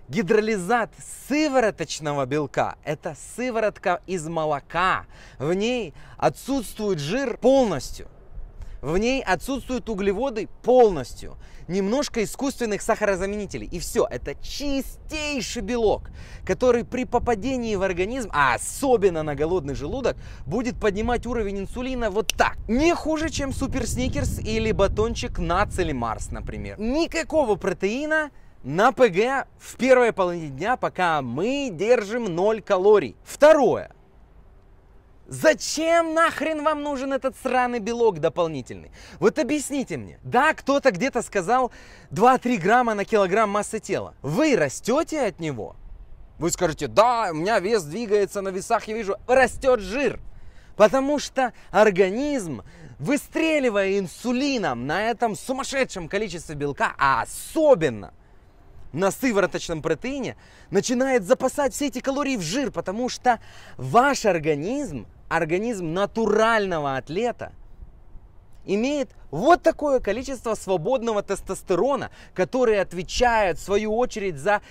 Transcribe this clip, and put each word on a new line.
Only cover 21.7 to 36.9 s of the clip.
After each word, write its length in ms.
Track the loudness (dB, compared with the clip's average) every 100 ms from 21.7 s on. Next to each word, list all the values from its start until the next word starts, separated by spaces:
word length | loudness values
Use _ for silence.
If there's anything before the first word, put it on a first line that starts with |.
| -6 -4 -2 -2
вот 180 | 0 0 2
так. 220 | 2 0 -2
Не 260 | 2 4
хуже, 360 | 2 0 -2 -2
чем 220 | -4 -4
Супер 340 | -4 -4 -2 -2
Сникерс 520 | -2 -2 -2 -2 -4
или 320 | -2 -2 0
батончик 680 | 2 2 2 -2 -2 -6 -4
Натс 400 | 0 0 0 -2
или 120 | -2
Марс, 380 | -2 -4 -4 -8
например. 480 | -8 -8 -8 -8 -6
Никакого 800 | -2 -2 -2 -4 -2 0 2 0
протеина 720 | -2 -2 -2 -2 0 -2 -2 -8 -20 -14
на 300 | -4 2 4
П 160 | 6 4
Г 380 | 4 0 0 -4 -12
в 180 | -18 0
первой 360 | 6 6 6
половине 360 | 4 0 -2 -8
дня, 280 | -6 -2 -2
пока 460 | -2 0 0 0
мы 480 | -2 -2 -2 -2 -4
держим 540 | -2 2 2 2 -4 -2
ноль 340 | 0 2 0
калорий. 560 | 0 4 6 6 4 -6
Второе. 640 | -16 6 8 8 6 2 -4 -16 _ -20 -20 -20 -20 -20 -20 -20 -20 -20 -20 -20 -16
Зачем 840 | 0 2 2 -2 -2 2 2 2
нахрен 480 | 2 0 0 -4 -2
вам 220 | -2 -2
нужен 280 | -4